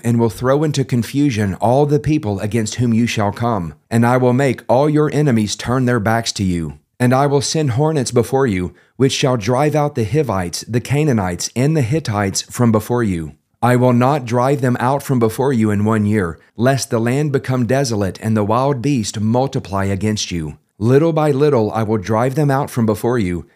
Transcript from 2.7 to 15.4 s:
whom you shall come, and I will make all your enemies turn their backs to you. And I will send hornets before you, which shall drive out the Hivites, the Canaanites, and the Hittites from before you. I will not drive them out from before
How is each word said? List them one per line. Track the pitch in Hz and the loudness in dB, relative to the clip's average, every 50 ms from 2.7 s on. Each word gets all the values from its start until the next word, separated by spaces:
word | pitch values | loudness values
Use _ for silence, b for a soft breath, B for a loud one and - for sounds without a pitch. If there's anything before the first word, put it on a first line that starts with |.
| - | -2
whom | - 127 120 113 | -2 0 2 2
you | 113 120 | 2 2
shall | 110 - 117 104 101 - | 0 0 -2 -2 -2 -2
come, | - 117 120 113 98 85 78 - - _ - | -2 -2 -2 -2 -2 -4 -8 -10 -16 _ -2
and | 113 117 117 | 0 2 4
I | 120 123 | 4 4
will | 127 127 123 123 | 4 2 2 2
make | 127 139 139 135 - - - | 2 2 0 -2 -2 0 0
all | 117 127 147 151 | 2 2 2 2
your | 147 151 151 151 - | 2 2 0 0 0
enemies | 143 151 143 117 110 107 98 - | 0 2 2 2 2 0 0 -4
turn | - - 120 123 131 127 | -6 -4 -2 -2 0 0
their | 120 123 117 | 0 0 0
backs | 98 110 113 117 107 - | 0 0 0 0 -2 -4
to | - - 101 | -4 -2 -2
you. | 92 87 85 80 73 71 73 _ _ _ - | 0 0 -2 -4 -6 -8 -12 _ _ _ -2
And | 123 123 131 | 0 2 2
I | 131 143 | 2 2
will | 139 139 139 | 2 0 0
send | 123 - - 160 156 131 | 0 -2 -2 -2 -2 0
hornets | 107 131 151 156 160 143 120 - | 0 0 0 0 0 -2 -2 0
before | 120 120 110 - 135 135 139 | 0 0 0 2 2 0 2
you, | 120 95 90 90 82 - b b b b | 2 0 -2 -4 -6 -8 b b b b
which | b 127 135 | b 0 0
shall | - - 147 131 127 | 2 0 0 0 0
drive | 117 92 113 127 131 151 156 139 | 0 0 0 0 0 0 0 0
out | 151 147 147 147 | 0 -2 -2 -2
the | 123 110 | -2 -2
Hivites, | 92 120 156 147 117 98 95 90 85 - - | 0 0 0 0 0 -2 -2 -4 -6 -8 -10
the | - - 110 123 | -6 -4 -4 -4
Canaanites, | - - 127 143 160 151 120 107 92 90 90 87 - - - | -2 0 0 0 2 2 2 0 0 -2 -4 -6 -8 -6 -2
and | 123 135 147 160 | 0 0 2 2
the | 156 123 | 0 0
Hittites | 104 147 160 - 113 104 104 101 98 92 - | 0 -2 -2 -2 -2 -2 0 0 0 -2 -4
from | - - - - 123 117 | -8 -6 -2 0 2 2
before | 110 107 - - 120 120 117 | 2 2 0 0 -2 -2 0
you. | 104 92 82 80 73 - _ _ _ _ _ | -2 -2 -4 -6 -8 -12 _ _ _ _ _
I | 117 120 127 | 2 2 4
will | 120 123 127 120 | 4 4 4 4
not | 120 123 131 151 147 123 | 4 2 2 0 0 -2
drive | 110 120 123 123 135 147 131 | -2 -2 0 0 0 0 0
them | 127 123 123 - | 0 0 0 0
out | 117 127 143 135 - | 0 0 0 -2 -2
from | - 139 123 | -2 0 2
before | 113 110 - - | 0 0 0 0